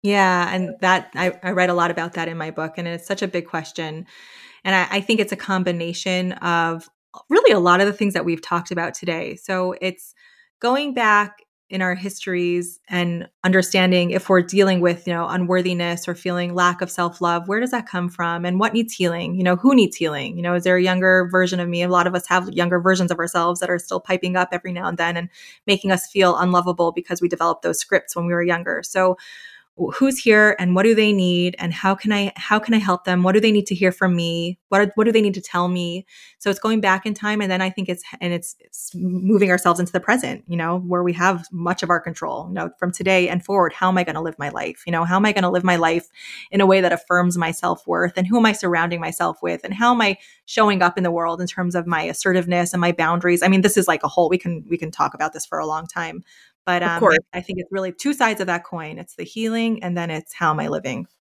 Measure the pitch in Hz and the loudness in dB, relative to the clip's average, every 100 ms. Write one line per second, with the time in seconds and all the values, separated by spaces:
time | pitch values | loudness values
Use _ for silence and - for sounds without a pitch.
0 | 202 202 190 180 175 185 185 - 185 185 | 2 4 4 2 0 -2 -6 -2 2 2
1 | - 160 180 180 180 180 180 175 170 170 | 0 -4 -4 -4 -4 0 2 2 0 -2
2 | 170 175 165 165 160 156 160 160 170 170 | -6 -6 -8 -8 -10 -8 -8 -8 -8 -10
3 | - 190 190 175 170 165 160 - 160 156 | -8 -6 -4 -6 -6 -10 -8 -10 -10 -10
4 | 175 - - - - - 190 190 180 196 | -16 -20 -20 -20 -20 -10 -2 0 0 -2
5 | 196 226 208 185 - 190 180 175 170 175 | 0 0 0 -4 -4 -2 0 -2 -6 -6
6 | 190 180 180 - 175 170 165 165 - _ | -4 -2 -4 -4 -2 0 0 -4 -10 _
7 | _ - _ 349 508 208 175 180 202 202 | _ -20 _ 6 6 6 6 6 4 2
8 | 202 185 165 165 - 175 175 175 165 - | -2 0 -2 -4 -2 -4 -4 -6 -6 -6
9 | 175 165 180 180 - 185 185 - 185 185 | -6 -6 -8 -12 -6 -4 -4 -4 -6 -8
10 | - _ _ _ _ _ 233 269 294 254 | -20 _ _ _ _ _ 0 0 -2 0
11 | 220 208 208 - _ _ _ 190 185 180 | 2 4 2 -8 _ _ _ -4 -2 -2
12 | 190 190 - 180 175 175 175 - _ 180 | -8 -10 -6 -2 -2 -2 -4 -14 _ -4
13 | 175 170 170 _ 185 185 180 190 185 180 | -2 -4 -10 _ 2 2 2 2 4 4
14 | 175 185 - 185 180 190 190 180 175 175 | 2 -2 2 2 4 2 4 4 0 0
15 | - 170 170 180 175 185 180 175 175 175 | -4 -4 -4 -2 0 0 0 -2 -4 -4
16 | - 175 185 175 175 180 180 175 180 - | -6 -6 -4 -4 -4 0 0 0 -6 -4
17 | 175 175 175 170 175 208 254 247 226 180 | -4 -2 -2 -2 -2 -4 -2 -4 -6 -6
18 | 175 175 170 170 180 185 220 220 226 - | -6 -4 -4 -4 -2 0 0 0 -4 -2
19 | 180 170 175 180 180 175 262 262 185 - | -2 -2 -6 0 0 4 4 6 4 2
20 | 160 147 139 175 175 175 180 180 185 185 | -4 -4 -8 -6 -2 0 2 4 4 2
21 | 185 185 180 185 180 180 175 175 180 180 | 4 4 4 2 2 0 -2 -2 2 2
22 | 175 175 - 180 185 - 175 180 180 185 | 4 2 2 0 0 -2 2 2 2 2
23 | 175 175 170 175 170 175 180 175 - 185 | 0 -2 -2 0 0 -2 -2 -4 -2 -8
24 | - 185 180 185 180 175 185 175 180 170 | -2 -2 0 -2 -2 -4 -6 -8 -6 -4
25 | 170 170 180 - - - - 196 190 180 | -4 -4 -8 -14 -20 -12 -2 0 2 0
26 | - 196 185 170 180 180 175 175 170 165 | 0 4 4 4 2 2 0 0 0 0
27 | 175 170 175 170 170 165 175 165 - 190 | -6 -4 -2 0 0 0 -2 -4 0 0
28 | - 175 170 175 175 175 180 156 - 190 | 0 -6 -2 0 0 -2 -4 -6 -4 0
29 | 185 185 - - - - _ - 175 - | 2 0 -8 -20 -20 -20 _ -6 -6 2
30 | 269 262 233 214 214 202 180 180 214 220 | 2 2 4 6 6 4 0 4 4 4
31 | 214 202 180 175 180 - 170 160 190 196 | 4 2 2 2 0 -4 -8 -2 -2 0
32 | 214 208 202 - - 214 214 226 196 180 | 0 0 -2 -6 -2 -2 2 0 2 -2
33 | - 180 180 208 220 208 202 175 185 180 | 0 2 4 4 4 2 0 0 0 2
34 | 185 175 170 170 170 180 _ 196 202 214 | 0 0 -2 -4 -6 -8 _ 2 2 2
35 | 214 226 208 185 - 180 180 180 175 175 | 4 4 2 -2 -4 -2 0 -2 -4 -8
36 | 190 - - _ 202 190 220 220 202 190 | -12 -20 -20 _ -4 0 0 2 2 0
37 | 220 202 208 214 196 185 190 185 185 175 | -2 -6 -4 -2 0 0 -2 -4 -6 -6
38 | - 170 180 175 175 - _ - - 180 | -10 -8 -6 -4 -8 -16 _ -16 -14 -6
39 | 180 180 190 208 190 180 180 170 175 180 | -4 -2 2 4 4 4 2 2 0 -2
40 | 175 247 247 - - 170 170 180 180 180 | 0 0 -2 -8 -8 -4 -2 -4 -2 0
41 | 180 170 180 180 170 180 175 180 175 170 | 0 2 0 0 -6 -6 -4 -4 0 0
42 | 170 165 160 135 170 185 170 - 180 - | 0 -8 -8 -8 -6 -6 -8 -4 -4 -2
43 | 196 185 180 175 - 196 170 - 185 185 | 0 2 2 -2 -2 0 0 0 0 0
44 | 170 156 165 156 143 - - - - 170 | -2 -4 -8 -6 -8 -6 -8 -10 -4 -2
45 | 170 185 208 202 180 180 185 175 165 170 | 0 2 2 2 2 2 2 2 2 0
46 | - - - - - 196 196 190 180 170 | -4 -20 -18 -18 -4 2 6 6 4 0
47 | - 180 180 175 165 165 180 170 - 170 | 0 2 2 0 -2 -2 -4 -4 -4 -2
48 | 175 185 185 233 220 214 180 170 170 170 | -2 -2 0 4 2 2 0 0 0 -2
49 | 165 - 170 165 175 170 - 196 240 240 | -6 -2 -4 -2 -6 -6 -8 0 2 4
50 | 208 190 - _ - - 214 196 175 175 | 2 0 -10 _ -8 2 2 4 2 2
51 | 180 170 170 170 175 - 175 175 170 165 | -2 0 -2 -2 -6 -4 -2 -2 -2 -4
52 | 165 160 190 185 175 175 175 175 175 170 | -4 -2 2 2 2 0 0 0 0 2
53 | 160 175 175 175 175 190 190 202 175 160 | 0 2 2 2 4 4 4 2 2 0
54 | 151 - 165 180 175 165 156 170 160 - | 0 0 2 0 -4 -10 -6 -6 -6 -4
55 | 147 - 156 156 - 160 156 156 165 175 | -4 -2 -6 -6 -8 -6 -4 -6 -8 -8
56 | 165 165 - _ _ _ - 175 175 170 | -8 -10 -18 _ _ _ -2 0 0 2
57 | 170 160 - 180 180 185 175 190 185 175 | 4 2 0 -14 -10 -10 -8 -6 -6 -4
58 | 277 285 233 214 185 175 175 170 156 156 | -4 0 0 0 -2 -4 -6 -12 -12 -14
59 | 175 - 170 220 226 226 226 220 180 175 | -18 -16 -12 -6 -4 -2 -2 -2 -4 -4
60 | 170 160 - - 165 156 151 156 135 123 | -4 -8 -10 -2 0 0 -2 -4 -6 -8
61 | - _ | -12 _